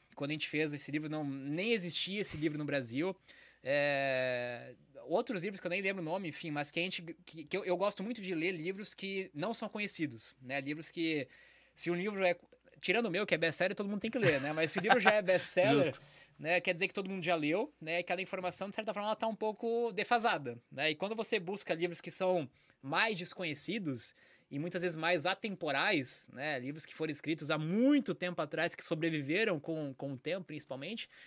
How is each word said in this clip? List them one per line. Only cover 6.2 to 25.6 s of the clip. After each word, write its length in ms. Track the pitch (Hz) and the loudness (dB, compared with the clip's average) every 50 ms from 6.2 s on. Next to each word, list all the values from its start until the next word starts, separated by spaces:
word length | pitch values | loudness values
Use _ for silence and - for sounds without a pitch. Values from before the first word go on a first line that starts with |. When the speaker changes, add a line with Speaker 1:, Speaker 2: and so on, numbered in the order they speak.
| 196 160 | -4 -6
Speaker 1:
enfim, 200 | - - - 165 | -8 -8 -6 -4
mas 220 | 147 147 147 - | -2 -2 -2 -2
que 80 | - 170 | -2 -2
a 40 | 170 | -2
gente, 200 | 185 - - 170 160 - - - | -2 -4 -6 -8 -10 -14 -14 -16
que, 180 | - - 160 147 | -18 -14 -14 -8
que 100 | - - 196 | -6 -4 -4
eu, 60 | - | 0
eu 120 | 185 175 - | 0 0 2
gosto 240 | 196 208 - - 190 | 2 0 0 -2 -4
muito 180 | 226 247 233 | -6 -6 -6
de 120 | 190 185 180 | -6 -4 -2
ler 180 | 156 160 190 | -2 0 0
livros 420 | 190 160 156 180 190 196 214 - - | -2 -2 -4 -4 -4 -4 -6 -8 -8
que 340 | - 190 190 190 190 190 - - | -6 -6 -4 -4 -4 -4 -6 -6
não 200 | 147 165 226 226 | -4 -2 -2 -2
são 160 | - 233 202 | -2 -4 -6
conhecidos, 680 | - 214 208 190 - - 160 135 117 110 - - - - | -4 -4 -2 0 0 0 0 -2 -4 -6 -12 -14 -14 -14
né? 180 | 131 123 135 143 | -8 -6 -4 -4
Livros 280 | 135 143 151 160 156 - | -2 -4 -4 -6 -8 -8
que, 380 | - 170 165 160 156 147 127 - - - - - - - - _ _ | -4 -2 0 0 0 0 -2 -4 -10 -18 -20 -20 -20 -20 -20 _ _
se 160 | - - 170 | -4 -2 0
um 40 | 175 | 0
livro 280 | 175 185 214 208 196 190 | 0 0 -2 0 2 2
é, 120 | 175 175 - - - - - _ - - - | 2 2 2 -4 -20 -20 -20 _ -20 -16 -4
tirando 240 | - - 180 233 233 202 | 0 2 2 4 2 2
o 40 | |
meu, 140 | 160 196 214 | 2 0 2
que 100 | - 170 | 2 2
é 20 | 156 | 4
best-seller, 380 | 165 165 143 - 180 190 202 | 4 4 4 4 2 2 0
todo 120 | - 208 196 | 0 -2 -2
mundo 100 | 208 196 | -2 -2
tem 80 | - 226 | -2 -2
que 60 | - 254 | 0 4
ler, 220 | 208 170 147 135 | 6 6 6 6
né? 100 | 135 147 156 | 4 0 0
Mas 180 | 160 165 156 | 2 2 2
se 80 | - 185 | 2 2
o 20 | |
livro 180 | 175 220 240 240 | 6 6 6 8
já 120 | - - 214 | 8 6 6
é 80 | 214 | 6
Speaker 2:
<laughs> 0 | |
Speaker 1:
best-seller, 640 | 190 175 185 175 - - - 180 180 214 294 - 175 | 6 4 4 4 4 2 4 6 6 8 8 6 6
Speaker 2:
Justo. 160 | 143 117 - - - - - - - _ - | 4 2 -2 -8 -14 -20 -20 -20 -20 _ -8
Speaker 1:
né, 200 | 143 160 175 180 | -2 0 2 2
quer 120 | - 190 180 | 2 0 0
dizer 140 | 160 190 175 | 0 0 -2
que 60 | - | 0
todo 160 | 202 190 185 | -2 -4 -4
mundo 140 | 196 190 156 | -4 -2 0
já 120 | 175 175 | 2 2
leu, 380 | 160 147 147 160 202 269 302 - - | 2 4 2 2 2 0 -2 -4 -8
né? 200 | 160 156 170 175 | -6 -4 -2 -2
Aquela 220 | 175 - 180 180 | 0 0 -2 -2
informação, 480 | 190 - - 190 185 180 170 - 190 202 | -2 -4 -4 -4 -2 -2 -2 -2 -4 -4
de 60 | - | -6
certa 180 | - 214 220 196 | -6 -4 -4 -4
forma, 160 | 208 208 214 | -2 -2 -2
ela 60 | 214 | -2
tá 120 | 208 226 226 | 0 0 -2
um 80 | 214 | -2
pouco 560 | - 220 214 208 - - 226 233 233 240 233 190 | -2 -2 -2 -2 -2 -2 -2 0 0 0 0 0
defasada, 640 | 190 202 - 247 233 214 233 190 156 139 120 117 117 - _ | -2 2 4 4 4 4 4 2 2 -2 -4 -8 -10 -12 _
né? 200 | 139 131 147 156 | -4 0 0 0
E 40 | 156 | 0
quando 200 | - 185 208 226 | 0 -2 -2 -2
você 240 | 220 214 - 233 208 | -2 -2 0 0 -2
busca 340 | 170 175 202 202 - - 170 | 0 -2 -6 -4 -2 -2 -2
livros 280 | 160 175 175 170 - | 0 0 -2 -2 -4
que 80 | - 170 | -8 -6
são 400 | - - 185 185 185 175 143 123 - _ _ _ _ _ | -4 0 2 4 4 2 0 -2 -6 _ _ _ _ _
mais 360 | - 135 156 185 214 233 220 165 | -6 0 2 4 4 4 2 0
desconhecidos 960 | 180 - - - 180 160 147 - - - 196 233 185 151 131 113 - - - _ - - - - _ - | -2 -4 -4 -4 -4 -4 -2 0 0 0 0 -2 -2 -2 -2 -2 -4 -8 -10 _ -20 -20 -20 -20 _ -10
e 80 | 143 143 | -6 -4
muitas 240 | 160 175 175 180 170 | -4 -2 -2 0 0
vezes 120 | 180 160 | 0 0
mais 300 | 160 160 170 180 165 139 | 0 2 2 2 2 2
atemporais, 1040 | 180 196 - - 214 190 - | 0 -2 -2 -4 -6 -6 -4